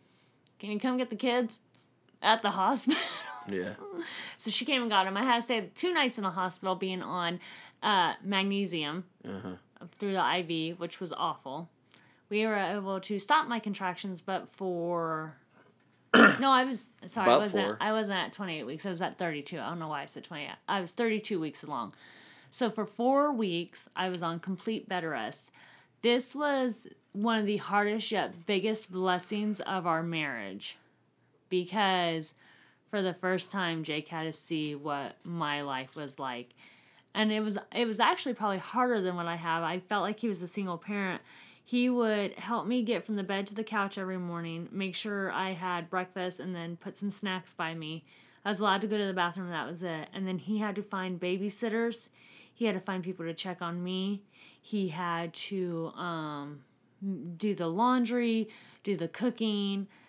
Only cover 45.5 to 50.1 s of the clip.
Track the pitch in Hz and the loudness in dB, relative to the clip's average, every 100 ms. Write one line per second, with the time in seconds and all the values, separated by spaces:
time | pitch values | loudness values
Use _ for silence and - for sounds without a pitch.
45.5 | 180 185 175 170 185 180 196 180 180 180 | -2 -2 -2 -2 -4 -4 -4 -6 -4 -6
46.5 | 175 170 170 202 - 202 190 202 185 180 | -6 -6 -8 -10 -6 -6 -4 -4 -4 -6
47.5 | - 165 165 156 160 - - - - 196 | -6 -4 -4 -6 -8 -12 -20 -20 -8 -4
48.5 | 196 208 196 202 208 196 185 175 170 180 | 2 4 4 2 0 0 2 0 0 -6
49.5 | 165 120 170 180 160 151 | -4 -6 -6 -4 -4 -6